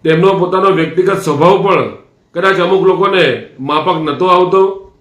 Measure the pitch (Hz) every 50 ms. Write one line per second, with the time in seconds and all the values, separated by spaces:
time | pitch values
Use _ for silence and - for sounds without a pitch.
0 | _ 165 156 160 180 196 190 165 180 175 185 190 190 196 185 160 165 156 - 180
1 | 185 190 196 - - 165 143 135 156 175 196 180 - 196 180 151 123 104 - -
2 | - _ _ _ _ _ _ 170 180 190 196 185 175 175 196 180 170 185 170 160
3 | 196 196 190 185 165 139 120 110 - - - - 131 139 147 156 - 185 175 160
4 | 156 151 135 127 185 185 180 180 185 180 190 190 190 190 190 - - - _ _